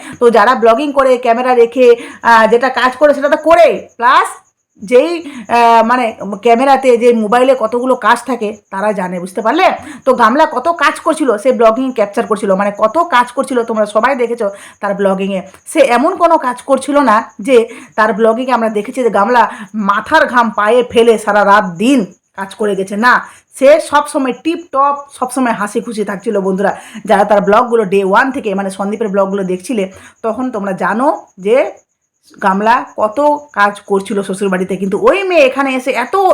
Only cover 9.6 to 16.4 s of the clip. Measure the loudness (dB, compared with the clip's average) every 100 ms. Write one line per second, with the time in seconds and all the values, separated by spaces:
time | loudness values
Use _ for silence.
9.6 | 0 -2 -10 -4 -2 2 2 4 0 0
10.6 | -4 0 -2 -2 -4 -2 0 0 0 2
11.6 | 2 2 -4 -2 -4 -4 -4 -4 -2 -2
12.6 | -2 -2 -2 0 0 0 0 -4 -4 -4
13.6 | -2 -2 -2 0 -2 -2 -4 -2 -6 -6
14.6 | -18 _ -6 -2 -2 0 -4 -6 -10 -20
15.6 | -8 0 2 2 0 0 0 0